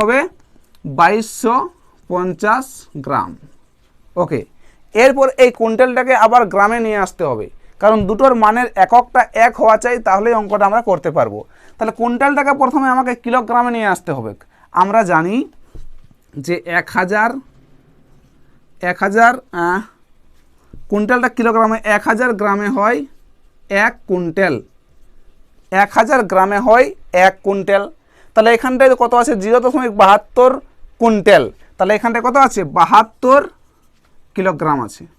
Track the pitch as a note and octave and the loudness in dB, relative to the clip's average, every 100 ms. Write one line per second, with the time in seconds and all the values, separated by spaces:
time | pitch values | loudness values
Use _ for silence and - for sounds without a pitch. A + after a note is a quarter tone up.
0 | G#3+ C4 F4+ - _ _ _ _ - C#3 | 0 0 -4 -10 _ _ _ _ -8 0
1 | E3+ G#3+ A3 - A3+ B3+ F4 _ _ _ | 2 0 -6 -6 -2 -2 -4 _ _ _
2 | - F3+ F#3 E3+ G#3 A#3+ C4 - - D#3 | -8 -6 -6 -4 -2 -2 -4 -18 -20 -14
3 | C#3 B2+ F2+ - - - _ _ _ _ | -6 -6 -6 -12 -20 -20 _ _ _ _
4 | _ E3+ F3 C3+ - _ - _ _ G#3 | _ -6 -4 -6 -8 _ -20 _ _ 2
5 | C4 C4+ C4 C4 B3+ - A3+ A3+ B3+ B3 | 2 4 0 2 2 2 -2 0 0 0
6 | B3+ B3+ A3 A#3+ G#3 F#3 G3+ A#3 A3+ G#3 | 0 2 4 4 2 2 0 0 -2 -4
7 | F#3 - D#3 A2+ G2+ - - - G3+ A3 | -4 -4 -6 -6 -10 -16 -20 -2 0 2
8 | F#3+ G#3+ C4+ A#3+ G#3+ A#3 B3 - F#3 A#3+ | 0 0 2 4 2 0 -2 0 2 2
9 | A#3+ B3+ A3 A3 A#3 A3+ A3+ A3 A#3+ A#3+ | 2 0 0 2 0 2 2 2 0 -4
10 | G#3 F#3+ A3+ A3+ G3+ G#3 G3 A3 A3 F3+ | 0 0 0 -2 -2 -2 0 0 -2 -2
11 | F3 D#3 A#2 G#2 - _ - - A3+ A3 | -2 -2 -2 -6 -16 _ -20 -8 -8 -4
12 | A#3 A#3+ C#4 C#4+ C#4 C#4+ C4 C#4 C4+ B3+ | -4 -2 -2 0 -2 0 -2 0 0 -2
13 | B3+ A#3+ A#3+ B3+ A3+ A#3+ A#3+ A#3 G#3 F3+ | -2 -6 -4 -4 -2 -2 -2 -2 -4 -4
14 | - C#3 A2 G2+ _ _ _ - F#3+ A3+ | -6 -10 -10 -14 _ _ _ -2 0 0
15 | F#3+ E3 E3+ A#3 - - - - - - | 2 0 0 -4 -6 -12 -20 -18 -16 -18
16 | - _ _ C#3+ C#3 E3+ - E3+ - G#3+ | -20 _ _ -12 -8 -8 -4 -6 -4 -4
17 | F#3 G#3 A3+ C4+ - _ _ _ _ _ | -2 0 -2 -4 -16 _ _ _ _ _
18 | _ _ _ _ _ _ _ _ F3+ F3+ | _ _ _ _ _ _ _ _ -8 -4
19 | G3+ G#3 A#3 B3+ - F3+ E3+ F#3 A3 _ | -2 2 2 0 -6 -4 -2 -4 -6 _
20 | _ _ _ _ _ _ _ - - G3+ | _ _ _ _ _ _ _ -20 -6 -4
21 | G#3 B3 A#3+ B3 A3+ A3 A3 A3 G#3+ G#3 | -2 -2 -2 -2 0 0 0 -2 -2 -2
22 | D#4 A3 B3+ G#3 G#3 G3+ G#3 C4 G#3 A#3+ | 0 -2 -2 -2 -2 -2 -4 -2 -2 -2
23 | C#4 - _ _ _ _ - G3 A3+ A#3 | -8 -18 _ _ _ _ -6 -2 -2 -4
24 | - F3+ E3+ E3 F#3 C3 - _ _ _ | -6 -6 -4 -2 -2 -4 -10 _ _ _
25 | - - - - _ _ _ F#3 G3+ - | -20 -20 -20 -20 _ _ _ -2 0 0
26 | A3+ C4+ G3 F#3 F#3+ G3+ F3 A#3 C#4 - | 2 0 0 0 0 0 4 4 2 -4
27 | - F3+ F#3+ F#3+ G3 G3 F#3+ G3 - - | -4 2 2 2 -4 -4 0 -2 -2 -12
28 | _ _ - - A3 A#3 B3+ B3+ C4 B3+ | _ _ -4 2 2 2 0 2 2 2
29 | A#3+ A#3+ A#3+ A3+ G3+ B3 B3 C#4+ B3 G#3 | 0 0 0 -2 0 0 0 -2 -2 2
30 | F#3+ G#3 - - B3+ C#4 - _ - - | 4 4 2 2 2 0 -8 _ -20 -2
31 | A#3 G#3+ G3 F3 A2+ - _ - F#3+ G#3+ | 0 2 4 4 2 -8 _ -4 -2 0
32 | A#3 A#3 A#3+ C4+ C4 G#3 D#3+ E3 E3 G3+ | -2 -2 0 2 2 0 -2 0 4 4
33 | A3+ _ B3+ C#4 - _ _ _ _ _ | 2 _ 2 2 2 _ _ _ _ _
34 | _ - _ - F#3 D#3 D#3 C#3+ G#2+ - | _ -20 _ -6 -4 -2 -2 -4 -6 -14
35 | E3 | -20